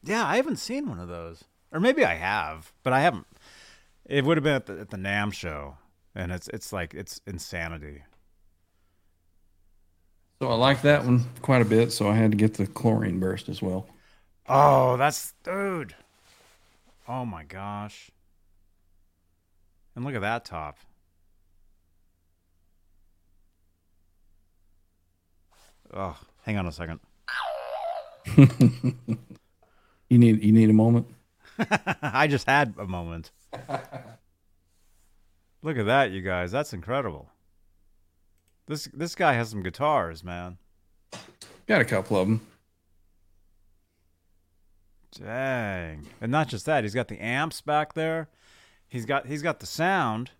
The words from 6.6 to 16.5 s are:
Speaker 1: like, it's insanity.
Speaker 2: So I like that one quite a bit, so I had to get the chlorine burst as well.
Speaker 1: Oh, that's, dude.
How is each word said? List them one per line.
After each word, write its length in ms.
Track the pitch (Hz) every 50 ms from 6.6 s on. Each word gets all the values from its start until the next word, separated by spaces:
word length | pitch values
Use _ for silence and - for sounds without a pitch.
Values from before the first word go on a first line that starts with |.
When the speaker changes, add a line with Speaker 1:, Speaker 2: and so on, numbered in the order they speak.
| - - -
Speaker 1:
like, 200 | 98 87 80 -
it's 280 | 73 98 - - - _
insanity. 760 | - 98 85 - - - 87 82 82 85 80 73 76 73 71 71 _ _ _ _ _ _ _ _ _ _ _ _ _ _ _ _ _ _ _ _ _ _ _ _ _ _ _ _ _ _ _ _ _ _ _ _ _ _ _ _ _ _ _ _ _ _ _
Speaker 2:
So 80 | 139 131
I 60 | 120
like 260 | 113 123 135 139 127
that 240 | 127 143 147 147 131
one 180 | 123 123 123 120 - - -
quite 200 | - - 135 127
a 40 | 117
bit, 280 | 104 110 110 117 117 -
so 160 | - 107 101
I 60 | 104
had 160 | 110 113 107
to 60 | 104 101
get 180 | 107 107 107
the 120 | - 98 95
chlorine 540 | - - - 113 110 113 110 101 87 92
burst 260 | 92 92 95 104 - -
as 140 | - -
well. 260 | - 95 92 95 - - - _ _ _ _ _ _ _ _ _ _ -
Speaker 1:
Oh, 480 | 123 139 143 147 139 135 131 127 123 127
that's, 360 | 135 147 147 - - - - _ _
dude. 520 | - 180 196 202 202 190 170 147 95 - - _ _ _ _ _ _ _ _ _ _